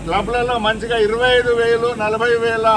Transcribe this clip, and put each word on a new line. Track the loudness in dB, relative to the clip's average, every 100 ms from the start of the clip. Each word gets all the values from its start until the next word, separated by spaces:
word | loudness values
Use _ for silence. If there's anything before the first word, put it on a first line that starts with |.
క్లబ్లలో | -2 -2 0 -2 -2 0 -2
మంచిగా | -2 -4 0 0
ఇరవై | 2 2 2
ఐదు | 2 0
వేలు, | 2 0 -2 -2
నలభై | -4 0 0 0
వేల | 0 0 2